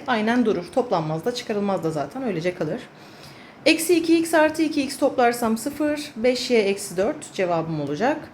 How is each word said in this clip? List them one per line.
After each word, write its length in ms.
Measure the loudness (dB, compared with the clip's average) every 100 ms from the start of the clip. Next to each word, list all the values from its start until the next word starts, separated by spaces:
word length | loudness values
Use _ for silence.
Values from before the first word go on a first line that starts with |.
| -2
aynen 380 | 0 2 2 2
durur. 200 | 0 0 -2
Toplanmaz 500 | 0 0 0 -2 -4
da 80 | -4
çıkarılmaz 480 | -4 -2 0 0
da 80 | -2
zaten. 320 | -2 -6 -6
Öylece 320 | -4 -2 -4 -2
kalır. 260 | -4 -6 -10 -20 -20 -20 -20 -20 -20 -2 2
Eksi 300 | 2 4 2
iki 220 | 4 2
x 160 | 4
artı 280 | 4 4 2
iki 200 | 0 0
x 160 | -2 0
toplarsam 600 | 0 4 2 2 0 0
sıfır. 540 | -4 -2 -2 -2 -6 -2
Beş 360 | 0 0 2
y 80 | 2
eksi 380 | 2 0 -4 -2
dört 360 | -2 -2 -8
cevabım 480 | -4 0 0 0 -4
olacak. 360 | -4 -2 0 -2 -6